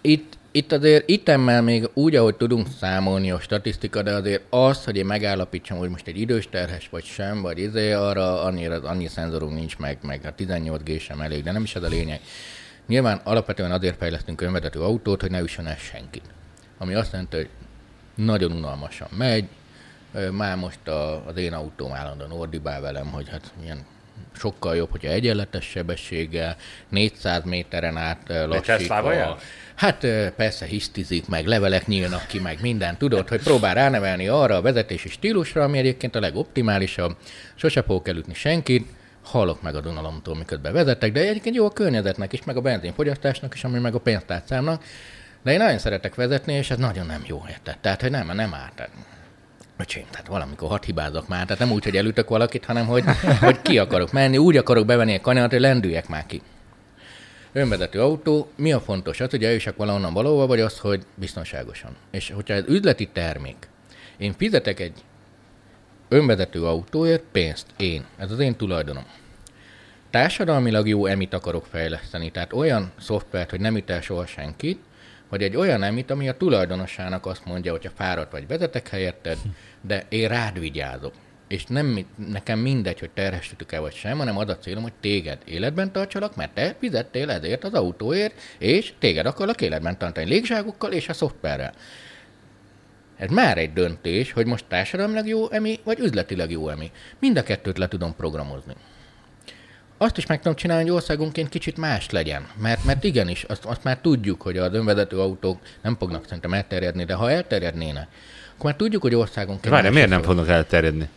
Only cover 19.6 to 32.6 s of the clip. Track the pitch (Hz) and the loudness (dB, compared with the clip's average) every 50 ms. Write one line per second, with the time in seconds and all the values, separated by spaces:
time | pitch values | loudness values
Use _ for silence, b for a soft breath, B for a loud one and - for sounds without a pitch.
19.6 | b b b b b b b b b - - 101 98 92 95 101 107 98 92 92 | b b b b b b b b b -10 -6 -4 -4 -2 -2 -2 -2 -2 -2 -4
20.6 | 90 92 85 - - 82 78 76 76 78 78 76 - 78 82 92 92 85 82 80 | -4 -6 -10 -12 -6 -4 -2 -2 -2 -4 -4 -8 -8 -8 -6 -4 -4 -4 -4 -6
21.6 | 76 76 73 - 71 65 67 67 71 71 71 71 71 76 82 85 82 80 80 78 | -8 -10 -10 -10 -10 -8 -8 -8 -10 -10 -10 -12 -12 -12 -8 -8 -8 -8 -8 -6
22.6 | 73 76 71 69 69 69 69 69 69 73 71 73 71 69 76 80 - - - 87 | -6 -6 -6 -6 -8 -8 -8 -8 -8 -8 -8 -10 -10 -10 -12 -14 -14 -16 -18 -16
23.6 | 82 82 78 69 69 - - - - - _ 110 95 - - - - 107 95 - | -14 -12 -12 -14 -14 -18 -20 -20 -20 -20 _ -20 -20 -18 -14 -6 -6 -6 -6 -4
24.6 | - 90 82 85 82 - - 82 71 71 85 104 117 117 107 104 101 - - 92 | -4 -2 0 0 0 -2 -4 -6 -4 -2 -2 2 2 2 0 0 -2 -4 -6 -10
25.6 | - - - 92 85 85 87 - - - 90 80 82 78 82 85 82 82 82 B | -8 -8 -8 -6 -6 -6 -6 -8 -8 -8 -6 -6 -6 -4 -4 -4 -4 -4 -6 B
26.6 | B B B B B - - 98 107 107 - - - 95 87 87 80 90 90 90 | B B B B B -2 2 2 2 2 0 -4 -2 -2 -2 0 -2 -2 -4 -4
27.6 | 85 - - 85 82 82 80 80 80 82 82 - - - 85 80 80 80 82 80 | -6 -4 -4 -4 -2 -2 -4 -2 -4 -4 -4 -6 -6 -4 -2 -2 0 0 -2 -2
28.6 | - - 113 104 90 87 110 104 113 143 170 - - 80 80 B B B B B | 2 2 2 2 2 0 0 0 2 2 0 0 0 -2 -4 B B B B B
29.6 | B B B - 202 196 - - - 123 113 110 104 110 - - 113 107 - - | B B B 0 2 2 2 2 0 0 0 2 0 -2 0 0 -2 -2 -2 -4
30.6 | - 71 101 104 - - - 104 90 - 90 85 - - 92 80 78 101 113 107 | -8 -6 -6 -6 -6 -6 -6 -8 -4 -2 -2 -4 -2 -2 -4 -2 0 2 2 4
31.6 | 101 95 95 92 - - 104 95 90 90 90 87 - - - 98 92 87 80 80 | 4 4 2 2 2 0 0 0 0 -2 -4 -6 -8 -6 -6 -6 -4 -6 -6 -4